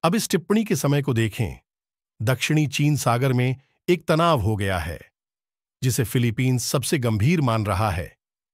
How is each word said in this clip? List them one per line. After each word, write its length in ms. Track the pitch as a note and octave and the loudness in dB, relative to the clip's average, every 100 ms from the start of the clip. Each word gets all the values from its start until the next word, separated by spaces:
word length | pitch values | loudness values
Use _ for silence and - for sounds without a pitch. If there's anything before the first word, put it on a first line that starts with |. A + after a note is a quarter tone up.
अब 100 | E3 | 0
इस 140 | G#3+ - | 0 0
टिप्पणी 360 | F#3+ - G#3 | -2 0 0
के 120 | G#3+ E3 | 0 -2
समय 260 | C#3+ C#3+ | 0 0
को 120 | C#3 | 0
देखें। 460 | A2+ A2+ - G#2 C2 _ _ _ _ _ _ | 0 0 -2 -6 -6 _ _ _ _ _ _
दक्षिणी 440 | A2 C3 - D#3 D3+ | -2 -2 0 0 0
चीन 300 | - D3 D3 | 0 0 2
सागर 360 | - A#2+ C3+ | 0 0 2
में 240 | B2 B2 C3 _ _ - | 2 0 -2 _ _ -2
एक 160 | F3 - | -2 2
तनाव 340 | D#3 E3+ D3+ | 2 4 2
हो 160 | G2+ G#2+ | 2 0
गया 220 | G2 F#2 | 0 -2
है, 220 | D#2+ E2 - _ _ _ _ _ _ _ | -4 -10 -14 _ _ _ _ _ _ _
जिसे 220 | B2+ A#2+ | -4 -2
फिलीपींस 600 | A#2+ C3 A#2+ G#2+ C3 B2+ | -2 0 0 0 0 0
सबसे 340 | - C#3+ - E3 | -2 -4 -2 -2
गंभीर 420 | A#2+ G#2+ A#2 F3 | 0 2 2 2
मान 260 | C3+ A2+ G#2 | 2 0 0
रहा 240 | F#2 A2 | 0 0
है। 280 | F2 E2+ _ _ _ _ | -2 -8 _ _ _ _